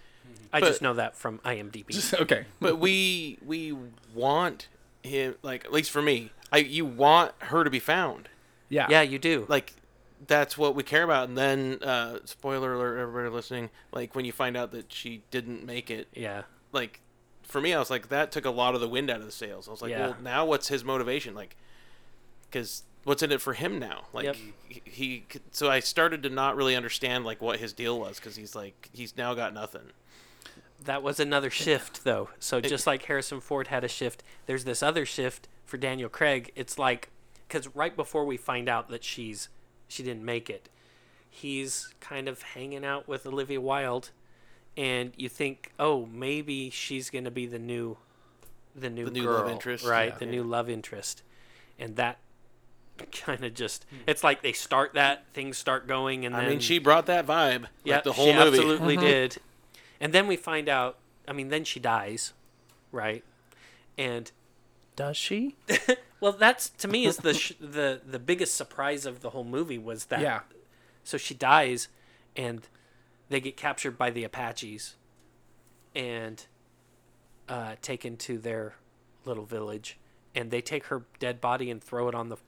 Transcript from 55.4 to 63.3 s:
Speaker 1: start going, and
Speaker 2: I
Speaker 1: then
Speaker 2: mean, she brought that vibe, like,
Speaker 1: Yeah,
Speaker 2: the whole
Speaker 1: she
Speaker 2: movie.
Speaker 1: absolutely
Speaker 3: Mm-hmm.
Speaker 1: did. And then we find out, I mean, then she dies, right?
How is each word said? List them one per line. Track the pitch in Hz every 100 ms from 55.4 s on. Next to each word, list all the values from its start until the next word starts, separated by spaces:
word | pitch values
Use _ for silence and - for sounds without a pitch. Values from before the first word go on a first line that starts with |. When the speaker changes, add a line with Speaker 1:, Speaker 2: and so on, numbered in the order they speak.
| 135 131
Speaker 1:
start | - 131 127
going, | 131 131 131 127
and | 123
Speaker 2:
I |
Speaker 1:
then | 123
Speaker 2:
mean, | 143
she | 117 170
brought | 143 156 160
that | 175 147
vibe, | 156 151 123
like, | 120 -
Speaker 1:
Yeah, | - 143
Speaker 2:
the | 143
whole | 131 147
Speaker 1:
she | 139
Speaker 2:
movie. | 151 131
Speaker 1:
absolutely | 151 156 - 147
Speaker 3:
Mm-hmm. | 147
Speaker 1:
did. | 139 131 - - - _ - - -
And | 151
then | 175 202
we | 175
find | - 156 151
out, | 135 127 - _ _ -
I |
mean, | 143 135
then | 151
she | 160 -
dies, | 120 113 101 113 - - _ _ _ _ _
right? | 127 107 110 -